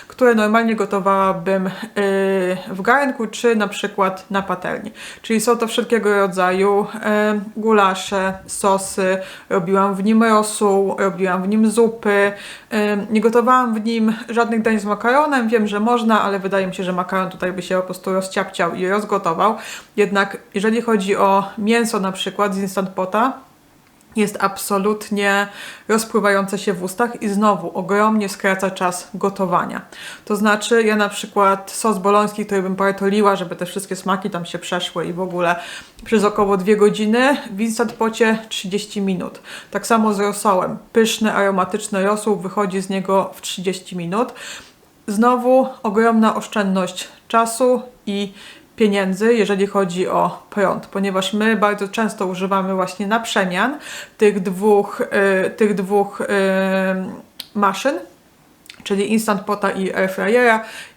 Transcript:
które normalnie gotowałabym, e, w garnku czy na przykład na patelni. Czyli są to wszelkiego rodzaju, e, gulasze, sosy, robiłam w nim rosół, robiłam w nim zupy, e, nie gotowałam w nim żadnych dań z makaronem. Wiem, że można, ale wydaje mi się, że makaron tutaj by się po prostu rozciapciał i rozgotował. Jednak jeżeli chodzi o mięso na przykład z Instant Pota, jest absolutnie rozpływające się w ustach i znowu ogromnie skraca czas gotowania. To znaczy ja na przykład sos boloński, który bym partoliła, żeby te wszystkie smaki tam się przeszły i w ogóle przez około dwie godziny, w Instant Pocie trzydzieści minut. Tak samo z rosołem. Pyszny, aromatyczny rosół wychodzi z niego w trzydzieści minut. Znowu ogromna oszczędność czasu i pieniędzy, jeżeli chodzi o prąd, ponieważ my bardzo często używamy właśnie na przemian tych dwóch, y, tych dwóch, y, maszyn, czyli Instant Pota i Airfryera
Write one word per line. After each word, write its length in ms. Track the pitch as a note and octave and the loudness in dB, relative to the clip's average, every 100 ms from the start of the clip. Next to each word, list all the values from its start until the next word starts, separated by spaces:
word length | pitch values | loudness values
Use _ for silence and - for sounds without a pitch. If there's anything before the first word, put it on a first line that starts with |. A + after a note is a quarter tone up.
| - | -10
które 260 | - B3 | 2 4
normalnie 400 | A3+ G#3+ A3 A3+ G#3+ | 4 4 2 2 0
gotowałabym, 920 | G3 G3+ F#3+ G3 F#3+ F3+ F3+ F#3+ F#3 | 0 0 2 2 2 0 -2 -2 -2
e, 40 | F#3+ A#3+ - G3+ G3 G3 F#3+ F3+ F#3 - | -6 -8 -2 0 0 0 0 0 -4 -6
w 80 | F#3+ | -4
garnku 440 | G3+ C4 C#4 C4+ A3 | 0 2 0 -2 -6
czy 300 | - A#3+ A3 | -2 0 2
na 120 | G3 | -2
przykład 600 | - G3+ G3+ F#3+ F#3+ - | -4 -4 0 -2 -2 -6
na 120 | G3 | -4
patelni. 500 | F#3+ F3+ E3+ E3 G#3 - - - | -4 -4 -4 -6 -8 -14 -18 -12
Czyli 180 | - A3 | -2 0
są 160 | A#3+ A#3 | 2 0
to 100 | A3 | 0
wszelkiego 500 | - G#3+ A3+ G3+ G3+ | -2 0 0 2 2
rodzaju, 680 | G3 F3+ F3+ F#3 G3+ G3+ G3+ A3 | 2 2 0 2 2 2 0 -4
e, 380 | G#3+ G#3+ G#3+ G#3 G3+ A3 | 0 2 2 0 -4 -4
gulasze, 760 | A3 G#3+ F#3+ F#3+ - G3 F#3+ F#3+ - | 2 4 4 0 -4 -2 -2 -4 -10
sosy, 720 | - G3+ F#3+ F#3+ - F#3 F#3+ F#3+ - - | -2 2 2 -2 -2 0 -2 -4 -14 -4
robiłam 460 | F#3+ F3 G3 G3+ | -2 2 2 2
w 100 | F#3+ | 0
nim 180 | G3+ A3 | 2 4
rosół, 760 | A3+ G#3+ G#3+ - G#3 G3 F#3+ - | 4 4 2 0 2 2 0 0
robiłam 440 | G3 F3 F#3+ F#3 | -2 0 -2 0
w 60 | F#3+ | 0
nim 220 | A3 A3 | 2 2
zupy, 640 | A3 A3+ A3+ G#3 G3+ G3+ G3+ - - - | 4 2 2 0 2 2 0 -12 -18 -6
e, 260 | G#3+ G#3 G#3 G3 | -2 0 0 0
nie 100 | G#3+ | 2
gotowałam 540 | A3+ A#3 A#3 B3+ A#3+ | 4 4 4 4 2
w 100 | A3 | -2
nim 300 | A3 A3+ A3 G#3+ - | -2 0 0 0 -4
żadnych 340 | A#3 A3 A3+ | -2 0 0
dań 180 | A3 G#3+ | 2 0
z 40 | |
makaronem. 640 | G3+ G#3 A#3 C4+ D4+ C4+ A3+ | 0 -2 2 2 2 2 2
Wiem, 180 | A3+ G#3 | 0 0
że 140 | G#3 | 0
można, 420 | A3+ A#3+ A3+ G#3 | 0 2 4 4
ale 160 | G3+ G3 | 2 -2
wydaje 280 | F#3+ G3 F#3 | -2 -2 -2
mi 80 | |
się, 100 | F#3 | -4
że 80 | F#3 | -4
makaron 380 | F3+ F#3 F#3+ F#3 | -2 -2 -2 -4
tutaj 220 | - F#3 | -4 -6
by 100 | F#3+ | -4
się 140 | F3 F#3 | -2 -2
po 60 | |
prostu 300 | F#3 F3+ F#3+ | -2 -6 -4
rozciapciał 600 | F#3+ F#3+ G3+ F#3+ - E3+ | -2 -2 -4 -4 -2 -2
i 140 | F3 F#3 | -2 -2
rozgotował. 680 | G#3 G#3 G3 F3+ E3+ G3+ A3+ - - - - | -2 0 -2 0 2 0 0 -8 -16 -6 -2
Jednak 420 | F#3+ G3 G3 - - | 0 0 -2 -6 -10
jeżeli 280 | G3 A3 A#3 | -2 0 0
chodzi 340 | A#3 G#3+ F#3+ G3+ | 0 0 2 2
o 320 | G3 G3 G3 - | 4 2 0 -4
mięso 420 | G#3 A#3 A3+ G#3 | 0 2 0 -2
na 120 | F#3+ | -4
przykład 420 | F#3+ F#3+ F#3+ G3+ | -4 -6 -2 -2
z 40 | F#3+ | -2
Instant 300 | G3 G3 F#3+ | -4 -4 -4
Pota, 440 | - F#3 G#3+ C4 C4 - _ _ _ _ _ _ A3 | -4 -2 0 0 -2 -14 _ _ _ _ _ _ -2
jest 200 | G3+ - | -2 -2
absolutnie 1080 | G3 - - G3 G#3 G#3+ - G3+ G3+ G3+ G#3 - - - - | -4 -4 -2 0 0 -2 -4 -2 0 0 -2 -6 -18 -10 -2
rozpływające 720 | A3 A3 A3 G3+ G3 G3 G3+ | 0 0 0 2 2 0 -4
się 140 | G#3+ | -2
w 100 | F3+ | -4
ustach 400 | F#3 - A#3+ A#3+ | -4 -2 -4 -2
i 60 | A3 | -2
znowu 500 | G3+ G#3+ F#3 E3 - | 2 2 2 -2 -6
ogromnie 500 | F3 G3+ G#3+ G#3+ G3 | -2 2 2 2 -2
skraca 420 | - G3 F#3+ F#3+ | -2 -2 0 -2
czas 380 | F#3+ F3+ F3+ - | -2 -4 -4 -10
gotowania. 680 | F#3+ G3 G3 F3+ F3 - - - - - - | -4 -4 -2 0 0 -2 -8 -12 -18 -16 -12
To 120 | - G3+ | -4 0
znaczy 460 | G#3+ G#3 - A#3 | 2 2 2 2
ja 140 | G#3+ G#3+ | 4 2
na 120 | G3+ | 0
przykład 600 | G#3 - G3+ G3 G3 - | -4 -4 2 4 2 -4
sos 280 | - A3+ G3 | -4 -2 0
boloński, 480 | G3 G#3 G#3 G#3+ G3+ | 2 4 2 -2 -4
który 160 | G3 | -2
bym 140 | F#3 F#3+ | -2 0
partoliła, 600 | G3 G3 G3 G#3 G3+ F#3+ | 0 0 0 4 4 2
żeby 200 | F3 F3 | -2 -8
te 100 | F3 | -8
wszystkie 300 | G3 - F#3+ | -8 -8 -6
smaki 340 | F#3 F#3+ G3 | -2 -2 -4
tam 160 | F3 E3+ | -6 -8
się 120 | F3 | -10
przeszły 480 | - F3 F3 F3 E3 | -6 -4 -4 -6 -6
i 60 | |
w 80 | F3 | -4
ogóle 360 | F3+ F3 E3+ F3 - - - - | -4 0 0 0 -6 -14 -18 -18
przez 200 | - A3+ | -2 2
około 320 | G#3 G#3 G3 G3 | 2 2 2 2
dwie 200 | F#3 G#3 | 4 4
godziny, 600 | G#3 F#3+ G#3+ A#3+ C4+ C4+ - | 4 4 2 4 2 0 -2
w 100 | G3 | -4
Instant 320 | A3+ A3 A3 | -2 0 -2
Pocie 460 | - A3 A3+ A3+ A3 - | -2 -2 2 2 2 -4
trzydzieści 520 | - F#3 G3+ - G#3 | -10 -4 -6 -4 -4
minut. 420 | G3 F3+ - - - - - | -2 -2 -6 -12 -18 -18 -8
Tak 160 | G3 - | -4 2
samo 280 | A3+ G#3+ | 2 2
z 60 | G3+ | 2
rosołem. 580 | G3+ G3+ A3 F#3 A#3+ A3 - | -2 0 0 2 0 -6 -2
Pyszny, 400 | A#3 A3 - A3 | 2 2 2 0
aromatyczny 720 | F#3 G3 G3 F#3 G#3 - G3 | 2 2 2 0 -4 -4 -2
rosół 320 | G3 G#3 A3 F#3+ | 0 0 0 -2
wychodzi 440 | F#3 G#3 G3 F#3+ | -2 -2 -2 -2
z 80 | F#3+ | -4
niego 420 | F#3+ F#3+ F#3+ F3+ | -4 0 0 0
w 60 | - | -6
trzydzieści 560 | - - F#3 F#3 - F3+ | -10 -6 -4 -6 -6 -8
minut. 380 | E3+ G3+ B3+ - - - - _ _ _ - | -4 -2 -4 -6 -16 -16 -18 _ _ _ -4
Znowu 640 | G3+ A#3+ B3 B3 C4 C4 - | 2 4 4 4 4 4 -2
ogromna 540 | A3 G3+ A#3 A3+ A3 G#3+ | -2 2 4 4 4 2
oszczędność 720 | - A3 G3 F#3+ F#3 - - - - | -4 -2 0 0 -2 -6 -14 -16 0
czasu 540 | A3+ A3+ A#3 B3+ B3 - - - | 2 2 2 2 2 -2 -12 -6
i 260 | G3+ G3 - - - - - | -4 -4 -8 -20 -20 -8 0
pieniędzy, 580 | G#3+ G3+ F#3+ F#3 A3 | 2 4 0 2 4
jeżeli 320 | A#3+ F#3+ G3 G3+ | 4 2 2 0
chodzi 420 | G3 F#3 F3 F#3 | 0 0 0 0
o 340 | F3 F3+ - - | 2 0 -2 -8
prąd, 360 | G#3 F3+ A3 - | 0 0 0 -4
ponieważ 460 | G3 G3 F#3+ F#3+ | -4 -2 0 -2
my 240 | G#3 A3 G#3 | 0 2 2
bardzo 320 | G#3 G#3 G3 | 2 0 -4
często 380 | A#3 G#3+ - F#3 | -2 -2 -2 -4
używamy 480 | F3+ F#3+ G3 F#3+ | -4 -2 0 0
właśnie 320 | F#3+ F3+ - G3 | -2 -2 -4 -2
na 140 | A3+ | -2
przemian 580 | A3+ G#3+ F#3 F3+ B3 D4+ - - - - | 0 -2 0 0 -2 -4 -12 -16 -12 2
tych 220 | G#3 G3 | 2 2
dwóch, 600 | F#3+ F3+ G#3+ G3+ G3+ - A#3+ G#3+ G3 F#3+ F#3+ | -2 0 4 4 2 -4 -2 2 2 2 0
y, 40 | |
tych 240 | - G#3+ | 2 0
dwóch, 460 | G3+ F#3 G3+ G3+ - | 0 0 0 0 -4
y, 40 | - G3+ F#3+ F#3+ F#3+ F#3+ F#3+ F#3+ F#3 F#3 - - - | -2 2 2 2 0 0 0 -2 -6 -10 -16 -18 -10
maszyn, 400 | G#3 G3+ G3 C4+ E4+ - _ _ _ _ _ - - | 0 0 2 -2 -2 -6 _ _ _ _ _ -20 -12
czyli 300 | - G3 G#3 | -4 -2 0
Instant 280 | A3 A3 G3 | 0 0 -2
Pota 300 | - G3+ G3 | -4 -2 -2
i 220 | F#3+ F#3 | -2 -4
Airfryera 720 | - F#3+ F#3+ F#3+ B3 A#3+ A3 A3 - - | -2 -2 -2 0 4 4 2 -2 -16 -18